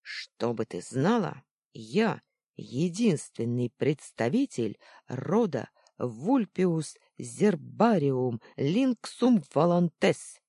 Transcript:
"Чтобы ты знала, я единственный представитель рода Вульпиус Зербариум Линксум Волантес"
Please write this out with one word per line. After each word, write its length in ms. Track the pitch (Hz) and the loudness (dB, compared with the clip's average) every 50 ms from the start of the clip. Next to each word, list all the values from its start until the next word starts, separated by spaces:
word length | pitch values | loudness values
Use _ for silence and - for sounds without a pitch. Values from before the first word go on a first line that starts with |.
"Чтобы 640 | _ - - - - _ _ _ 113 120 120 110 110 | _ -14 -14 -14 -14 _ _ _ -4 -4 -2 -4 -6
ты 160 | _ - 87 | _ -8 -12
знала, 600 | - - 113 131 139 185 240 240 180 147 139 135 _ _ _ _ _ _ _ | -10 -6 -4 0 0 2 2 0 -2 -4 -6 -12 _ _ _ _ _ _ _
я 480 | - 110 110 127 196 226 208 151 - _ _ _ _ _ _ _ | -18 -16 -4 -2 0 0 0 -2 -6 _ _ _ _ _ _ _
единственный 1120 | - - 104 113 127 170 185 165 196 240 220 156 139 - - _ - 117 117 120 123 123 120 | -18 -16 -8 -2 -2 -2 -2 0 2 2 2 2 2 -4 -12 _ -6 -4 -2 0 -2 -2 -4
представитель 1080 | _ _ 120 135 156 - - - _ - 113 120 160 247 277 - - - 113 101 95 _ _ - - - _ | _ _ 0 0 0 -2 -8 -20 _ -2 -2 0 2 0 0 -2 -2 -4 -4 -4 -4 _ _ -20 -20 -20 _
рода 640 | _ 123 127 127 139 175 226 240 180 135 117 - - _ _ _ _ _ - | _ -10 -8 -4 0 2 2 2 0 -2 -6 -6 -8 _ _ _ _ _ -6
Вульпиус 1000 | - 123 110 110 135 202 269 269 208 - _ - 185 180 165 160 147 - - _ _ _ _ - | -6 -6 -6 -6 0 2 2 2 2 -2 _ 0 0 2 2 0 -4 -6 -12 _ _ _ _ -14
Зербариум 1200 | 127 120 117 - 196 208 190 147 127 123 123 117 208 240 220 170 143 139 131 127 127 127 117 113 - - _ | -14 -14 -2 2 2 2 2 0 -6 -14 0 2 2 4 4 4 2 2 2 2 0 -2 -2 -6 -10 -14 _
Линксум 840 | - 143 139 175 233 269 262 233 _ - - - - 240 254 240 202 147 _ - | -2 -2 0 2 2 2 0 0 _ -8 -16 -4 2 4 4 4 4 2 _ 0
Волантес" 880 | 139 160 175 175 175 175 165 _ _ - 196 - - - - - _ _ | 2 4 4 4 4 2 0 _ _ 2 2 2 0 -6 -18 -20 _ _